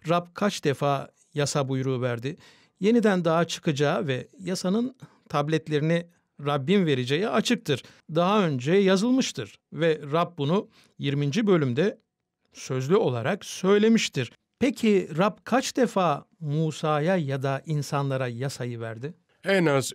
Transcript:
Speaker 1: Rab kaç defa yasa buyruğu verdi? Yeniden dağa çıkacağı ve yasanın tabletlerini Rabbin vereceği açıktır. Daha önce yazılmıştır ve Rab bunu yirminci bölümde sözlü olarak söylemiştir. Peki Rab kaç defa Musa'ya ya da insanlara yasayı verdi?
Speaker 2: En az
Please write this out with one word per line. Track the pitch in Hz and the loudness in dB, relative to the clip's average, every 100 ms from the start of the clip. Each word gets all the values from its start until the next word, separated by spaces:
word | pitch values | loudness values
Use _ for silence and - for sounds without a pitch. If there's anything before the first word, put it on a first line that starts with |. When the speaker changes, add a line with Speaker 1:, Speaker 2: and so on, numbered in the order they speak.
| 160 | -2
Speaker 1:
Rab | 170 175 | 0 -2
kaç | - 202 - | -2 -2 -2
defa | 151 131 143 139 139 _ _ | -2 0 0 -2 -4 _ _
yasa | 147 143 151 131 | -4 -2 -2 -2
buyruğu | 135 131 127 | -2 -2 -2
verdi? | 123 120 123 170 - - _ - | -2 -4 -6 -10 -16 -20 _ -4
Yeniden | 190 240 208 185 | 2 4 4 2
dağa | 165 160 | 2 2
çıkacağı | 170 - - 139 143 190 175 | 0 -2 -4 0 0 0 -2
ve | 127 131 - | -4 -6 -12
yasanın | 180 185 185 208 247 - - _ - | -8 -4 -2 0 -2 -8 -20 _ -6
tabletlerini | 151 147 160 156 151 156 170 175 _ _ - 147 | -4 0 -2 0 -2 0 0 -4 _ _ -10 -4
Rabbin | 147 135 202 170 | -2 2 2 4
vereceği | 131 123 147 220 | 2 0 -2 0
açıktır. | 240 - 240 - 131 - - - | 0 0 0 -2 -4 -6 -20 -6
Daha | 160 175 214 180 | 0 2 2 2
önce | 135 127 | 0 2
yazılmıştır | 190 190 190 233 262 - - 107 - _ | 4 4 4 4 2 0 -4 -12 -14 _
ve | 143 165 156 151 | -2 0 0 0
Rab | 156 170 - | -2 -2 -2
bunu | 139 185 - _ _ - | 0 0 -2 _ _ -8
yirminci | 139 139 143 147 214 | -4 -2 0 0 2
bölümde | 180 139 120 190 - _ _ _ _ _ | 2 2 0 0 -2 _ _ _ _ _
sözlü | - - 131 131 196 | -16 -8 -6 0 2
olarak | 180 123 117 196 | 2 0 -2 -4
söylemiştir. | - - 185 208 220 226 - - 120 - _ - | -8 -4 2 4 6 4 2 -4 -6 -8 _ -4
Peki | 262 226 226 196 - 151 | -2 0 2 2 0 0
Rab | 202 208 | -2 -2
kaç | - 240 262 - | -2 -2 0 0
defa | 240 - 180 143 - - | 0 2 0 0 -6 -12
Musa'ya | 156 151 160 - 160 151 156 190 | -4 -2 -2 -2 -2 0 2 0
ya | 143 135 | 0 -4
da | 135 135 165 | -4 -4 -4
insanlara | 151 139 147 139 131 127 | -4 -2 -2 -2 -2 -4
yasayı | 117 135 - 123 117 | -6 -8 -6 -8 -8
verdi? | 113 113 139 - _ _ | -10 -10 -12 -14 _ _
Speaker 2:
En | 180 196 160 | 0 4 4
az | 139 131 | 4 2